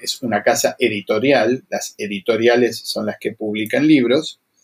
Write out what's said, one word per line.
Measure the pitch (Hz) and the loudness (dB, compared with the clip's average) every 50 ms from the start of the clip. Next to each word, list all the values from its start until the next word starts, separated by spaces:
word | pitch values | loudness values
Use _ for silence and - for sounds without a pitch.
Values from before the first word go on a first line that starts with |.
es | 98 - - - | -10 -10 -8 -6
una | 131 113 104 104 - | -4 -2 -2 0 2
casa | 127 117 - - 123 - - | 2 2 2 0 -2 -2 0
editorial, | 127 110 107 101 95 - 107 107 123 139 139 120 107 113 127 - - - | -2 -2 -2 -2 -4 -2 -2 0 2 2 2 2 2 0 -2 -4 -6 -8
las | - 104 - - - | -8 -8 -8 -10 -12
editoriales | - 104 101 101 98 - - 113 110 113 120 120 123 123 113 113 | -10 -8 -8 -8 -4 -2 -2 0 2 4 4 4 4 4 2 0
son | - - - - 110 107 | -4 -8 -8 -6 -6 -6
las | 107 - - | -6 -6 -6
que | - - 104 | -6 -8 -6
publican | - 110 107 104 107 107 107 - 139 147 | -6 -6 -6 -4 -4 -4 -4 -2 0 4
libros, | 156 156 139 120 117 127 156 156 - - _ _ _ _ _ | 4 4 4 4 4 2 0 -2 -4 -12 _ _ _ _ _